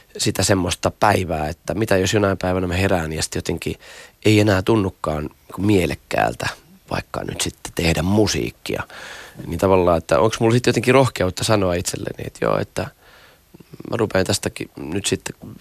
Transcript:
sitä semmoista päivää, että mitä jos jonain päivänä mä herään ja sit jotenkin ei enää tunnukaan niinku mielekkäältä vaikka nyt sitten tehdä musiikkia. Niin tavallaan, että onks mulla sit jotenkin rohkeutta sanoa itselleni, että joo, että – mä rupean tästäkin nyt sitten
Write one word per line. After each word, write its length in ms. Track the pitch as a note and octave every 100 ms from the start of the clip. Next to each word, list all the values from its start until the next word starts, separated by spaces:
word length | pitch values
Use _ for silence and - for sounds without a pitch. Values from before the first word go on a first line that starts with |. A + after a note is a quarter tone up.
| _ -
sitä 260 | A2 -
semmoista 480 | G2 G2 F2+ - -
päivää, 560 | - A2 G2+ F2 D#2+ D2+
että 260 | D2+ -
mitä 240 | E2+ A2+ F#2+
jos 160 | F#2+
jonain 240 | G#2+ G2+ F#2
päivänä 300 | F2+ F#2 F2+
mä 60 |
herään 400 | F2 G2 F#2 D#2+
ja 100 | D#2
sit 120 | - -
jotenkin 400 | - E2 - D#2+ - - - _ G#2+
ei 140 | G#2+
enää 220 | G#2+ F#2
tunnukaan 600 | - A2+ F#2+ - - D#2
niinku 380 | D2+ - _ -
mielekkäältä 840 | G2+ G2+ D#2+ D2+ _ - G#1+ - - - _ F#3+ _
vaikka 320 | - - -
nyt 180 | G1+ -
sitten 300 | E2+ - - -
tehdä 260 | E2+ D#2+
musiikkia. 840 | E2 G#2 G#2 - A1+ - - - - - - - - - -
Niin 120 | E2+
tavallaan, 380 | G2 F#2+ F2 E2
että 220 | - D2
onks 200 | A2 -
mulla 140 | A2+
sit 140 | A#2+ B2
jotenkin 260 | B2 A2+
rohkeutta 500 | B2+ B2+ - F#2 -
sanoa 300 | - A2 F#2
itselleni, 540 | F2 E2+ - - - -
että 180 | - A1
joo, 140 | G1+
että – 280 | - - - _ _ - - _ _ - - - -
mä 80 | -
rupean 280 | G2+ F#2+ F#2
tästäkin 440 | - - - - -
nyt 300 | C#2 F#2 -
sitten 300 | F#2+ - - - -